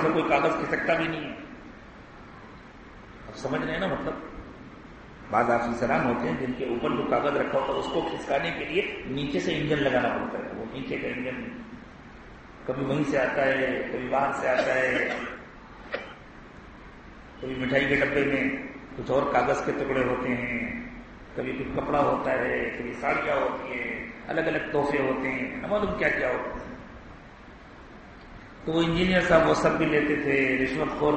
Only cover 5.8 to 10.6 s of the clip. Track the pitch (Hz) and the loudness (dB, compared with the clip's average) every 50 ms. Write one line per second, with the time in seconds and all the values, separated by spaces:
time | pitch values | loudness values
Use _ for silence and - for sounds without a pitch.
5.8 | 123 120 143 160 - 123 117 123 120 120 120 123 131 123 127 - 135 120 117 117 | 2 2 4 4 4 2 2 2 0 0 0 0 0 -2 -2 -2 -2 0 0 0
6.8 | 127 151 - - - - 127 120 107 143 139 123 123 131 - 135 131 - - - | 2 0 0 0 2 2 2 2 4 2 2 2 2 2 2 2 2 2 0 0
7.8 | - - - 170 147 - - - - - 139 139 170 170 147 147 147 139 151 190 | -2 0 0 0 0 0 -4 -4 -2 0 0 2 2 0 -2 -4 -4 0 0 0
8.8 | 208 214 214 - - 123 131 143 151 - - 180 - 180 160 147 151 147 156 135 | 0 0 -4 -6 -6 -4 -2 -2 -2 0 0 0 0 2 0 0 2 2 2 4
9.8 | 135 135 123 123 120 113 113 120 120 - - 101 - - 98 101 | 4 4 4 4 4 2 2 0 -2 -2 -4 -4 -6 -6 -6 -6